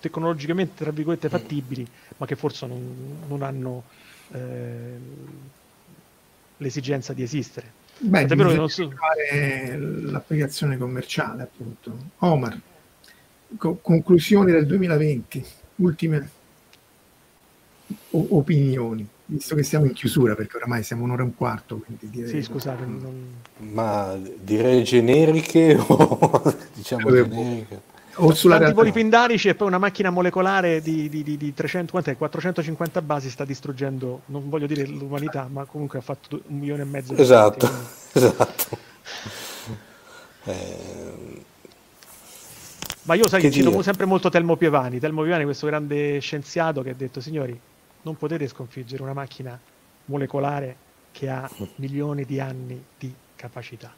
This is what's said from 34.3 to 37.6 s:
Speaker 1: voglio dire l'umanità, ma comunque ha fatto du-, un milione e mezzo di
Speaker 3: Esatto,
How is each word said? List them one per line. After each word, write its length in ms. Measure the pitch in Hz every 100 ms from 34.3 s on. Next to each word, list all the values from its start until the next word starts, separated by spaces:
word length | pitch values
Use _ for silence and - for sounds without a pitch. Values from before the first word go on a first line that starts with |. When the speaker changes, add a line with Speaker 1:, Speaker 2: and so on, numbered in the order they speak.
| 139 139
Speaker 1:
voglio 180 | 156 147
dire 200 | 151 139
l'umanità, 600 | 147 139 143 147 139 131
ma 140 | 139
comunque 340 | 139 151 147 135
ha 40 |
fatto 260 | - 139 -
du-, 120 | 147 -
un 120 | 143
milione 240 | 143 147
e 20 | 139
mezzo 280 | 143 127
di 60 | 131
Speaker 3:
Esatto, 460 | 131 123 107 107